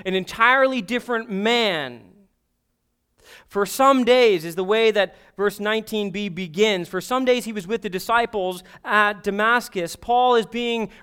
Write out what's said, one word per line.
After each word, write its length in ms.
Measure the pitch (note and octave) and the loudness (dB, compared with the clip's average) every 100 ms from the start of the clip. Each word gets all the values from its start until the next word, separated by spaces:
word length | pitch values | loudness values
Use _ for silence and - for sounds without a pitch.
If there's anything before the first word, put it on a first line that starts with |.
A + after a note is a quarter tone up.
an 100 | F#3+ | -4
entirely 680 | F#3+ F3+ - A#3 C4 C4+ C4 | -4 -2 2 4 4 2 0
different 480 | F3+ A#3+ A#3+ A#3 A3+ | -4 -6 -4 -6 -4
man. 840 | F#3+ G#3+ A#3+ A3 E3+ C3+ A#2+ G2 G2+ G3+ _ _ _ _ _ _ _ _ _ - - _ | -2 0 2 0 -2 -6 -10 -20 _ _ _ _ _ _ _ _ _ _ _ -20 -20 _
"For 180 | G3 | -4
some 380 | G3+ - C4+ C4 | -2 2 4 4
days" 420 | A#3+ B3 A#3 F#3 | 4 4 6 2
is 120 | D#3+ E3 | -2 -4
the 80 | |
way 260 | F#3 A3 A3+ | 0 2 2
that 240 | G#3 F#3+ - _ - | 2 0 -4 _ -4
verse 240 | G3+ G3+ | -4 -2
nineteen 500 | G#3 A3 A3 G#3+ G3+ | -4 -4 -4 -4 -4
B 180 | F#3 G#3 | -4 -6
begins. 600 | E3+ F#3 D#3 G#3+ F#3+ E3+ | -6 -6 0 2 0 -4
"For 120 | F#3 | -6
some 240 | F3+ B3+ | -2 -2
days 200 | B3+ B3 | 2 0
he 80 | G#3+ | -2
was 160 | G#3+ F3 | -8 -6
with 140 | A3+ | -6
the 60 | G#3 | -4
disciples 760 | F3+ - A#3 A#3 G#3+ F#3 F3+ - - | -6 0 0 0 -2 -4 -6 -12 -14
at 380 | D4 G#3+ G#3 G3+ | 0 2 2 0
Damascus." 720 | G3+ G3 A3 A#3+ A#3 G3 E3+ | -4 0 2 2 0 -6 -6
Paul 400 | - - A#3+ B3+ | -6 -2 2 4
is 120 | A#3+ G#3+ | 2 0
being 440 | A#3 A#3+ A#3 G3+ - | -4 -4 -4 -6 -10